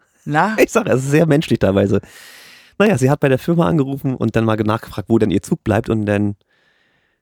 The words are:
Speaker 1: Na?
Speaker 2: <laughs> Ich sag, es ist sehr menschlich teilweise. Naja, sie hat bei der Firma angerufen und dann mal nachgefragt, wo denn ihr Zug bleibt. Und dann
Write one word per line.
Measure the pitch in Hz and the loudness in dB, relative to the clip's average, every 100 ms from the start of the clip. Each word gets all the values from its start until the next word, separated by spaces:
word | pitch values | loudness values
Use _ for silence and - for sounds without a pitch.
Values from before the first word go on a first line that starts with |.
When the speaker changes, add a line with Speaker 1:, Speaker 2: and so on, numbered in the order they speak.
| _ _ | _ _
Speaker 1:
Na? | 147 151 196 220 | -4 0 0 2
Speaker 2:
<laughs> | |
Ich | 285 | 0
sag, | 165 98 | 0 0
es | 123 | -2
ist | 139 | 2
sehr | 151 165 | 2 4
menschlich | 143 - 117 | 2 0 0
teilweise. | 95 98 101 104 - - - - - - _ - | 2 2 2 0 -4 -16 -20 -20 -20 -20 _ 0
Naja, | 208 151 | 0 2
sie | 131 | 0
hat | 147 | 2
bei | 139 | 0
der | 127 | 0
Firma | - 170 170 | 0 0 2
angerufen | 165 135 135 135 | 0 -2 -4 -6
und | 127 113 113 | -4 -2 0
dann | |
mal | 110 110 | 0 0
nachgefragt, | 107 113 - - - | 0 -2 -6 -12 -2
wo | 113 | 0
denn | 107 | 2
ihr | 95 | -2
Zug | - 170 | -4 -6
bleibt. | - 104 - | -2 -2 0
Und | 110 | -2
dann | 104 101 104 104 _ _ _ _ _ _ _ _ | -2 -2 -2 -6 _ _ _ _ _ _ _ _